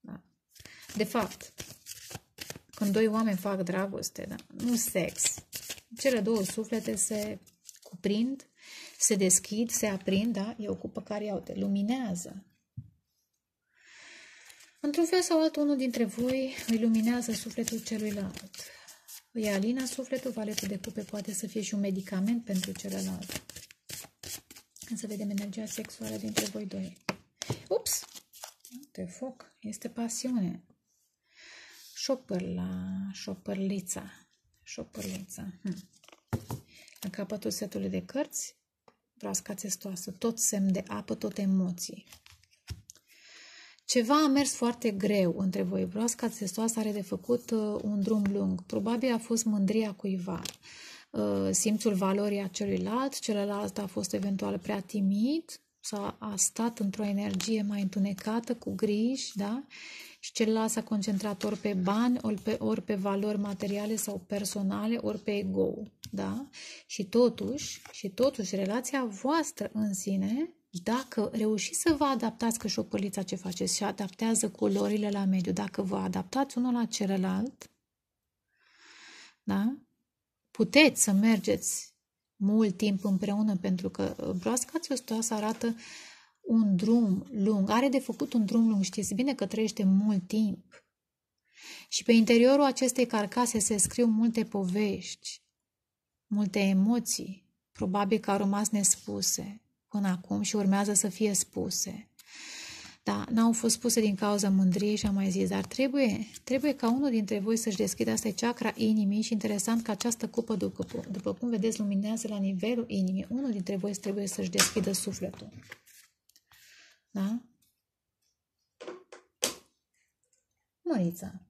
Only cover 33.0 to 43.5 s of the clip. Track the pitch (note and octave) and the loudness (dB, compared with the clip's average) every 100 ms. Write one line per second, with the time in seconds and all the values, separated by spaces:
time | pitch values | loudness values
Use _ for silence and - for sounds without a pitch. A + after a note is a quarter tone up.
33 | G3 F#3+ - F#3+ - G3 F#3+ G3 F#3 - | -6 -8 -10 -10 -6 -2 -2 -2 -6 -8
34 | G3 - _ _ _ _ - - A3+ - | -10 -18 _ _ _ _ -18 -14 -12 -10
35 | F#3+ F#3+ F#3+ - G3 - G3 F3 - _ | -8 -8 -12 -12 -12 -8 -8 -8 -10 _
36 | - - _ - - - - - - - | -20 -20 _ -8 -6 -12 -12 -20 -20 -12
37 | G3 F#3 G3 G#3 G#3+ G3+ G3+ G3+ G3 F#3 | -10 -8 -6 -4 -4 -4 -6 -4 -4 -4
38 | F3+ C4+ D4 - - - _ _ _ _ | -4 -4 -4 -4 -10 -12 _ _ _ _
39 | _ _ G#3 F#3+ - G3 G#3 F#3 G3+ F3+ | _ _ -6 -6 -6 -8 -6 -6 -6 -8
40 | - F#3 A3+ A3+ - G3+ G3 F#3 - G#3 | -8 -2 -2 0 0 4 4 2 0 -8
41 | G3+ A3 G#3+ G3 G3 F#3+ F#3 F3 - - | -4 -4 -4 -2 2 4 2 -2 -8 -10
42 | - - - - _ _ - - _ - | -18 -20 -20 -20 _ _ -14 -14 _ -20
43 | _ - - - - | _ -20 -20 -20 -20